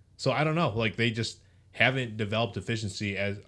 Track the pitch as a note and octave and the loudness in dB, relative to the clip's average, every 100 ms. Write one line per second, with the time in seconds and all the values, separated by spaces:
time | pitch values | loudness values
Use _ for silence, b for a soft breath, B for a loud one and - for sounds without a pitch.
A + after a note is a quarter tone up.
0 | b b - B2 D#3 D#3 D#3+ G#2+ A2 F#2 | b b 0 2 2 2 2 2 0 2
1 | A#2 A2+ A2 - b b b - A#2 C3 | 0 0 -4 -6 b b b 2 4 4
2 | A#2+ G#2+ G#2+ A2 A2+ G2 F#2 A2+ G#2+ - | -2 -4 -2 0 0 -2 -4 -2 -4 -4
3 | G#2 G2 G2+ G2 | -2 0 -2 -4